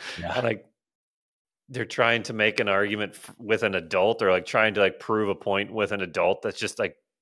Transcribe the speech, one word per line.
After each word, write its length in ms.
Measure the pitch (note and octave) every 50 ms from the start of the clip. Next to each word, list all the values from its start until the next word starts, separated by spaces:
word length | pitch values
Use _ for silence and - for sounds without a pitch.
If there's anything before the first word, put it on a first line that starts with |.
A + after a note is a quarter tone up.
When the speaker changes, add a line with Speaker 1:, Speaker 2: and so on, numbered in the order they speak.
| -
Speaker 1:
<laughs> 160 | - - -
Yeah. 120 | - - -
Speaker 2:
And, 100 | B2+ B2
like, 220 | A2+ A2 - - _ _ _ _ _ _ _ _ _ _ _ _ _ _ _ _ _ _ _ _ -
they're 160 | B2+ B2 A#2
trying 400 | A#2 - - A#2+ A#2 A#2 A#2 A2
to 80 | -
make 260 | A2+ G#2+ G#2+ G#2+ G#2+ -
an 100 | A2+ G#2
argument 440 | G2 G2 G#2 G2+ G#2 G#2 G#2 F2+ -
f-, 200 | - - - - -
with 240 | A2 G#2 A2 G#2
an 140 | A#2 G#2 F#2+
adult 440 | F2+ E2 D#2+ G2 F#2 F#2 G#2+ A2+ A2+
or, 120 | A2 F#2+
like, 120 | F#2 F#2 F2+
trying 300 | - - A#2+ A2 A2 G2+
to, 60 | G#2
like, 180 | G2+ F#2+ - -
prove 300 | - - A2 G#2+ G#2+ G2
a 60 | F#2+
point 380 | - - G#2 G2 G2 G2+ -
with 200 | A2 A2 G#2 G2
an 80 | G#2+ G2
adult 400 | F#2 F2 D2+ F#2+ E2+ F2 G2+ -
that's 160 | - A2 - -
just, 200 | A2 G2+ - -
like, 160 | G#2+ F2 - _ _ _ _ _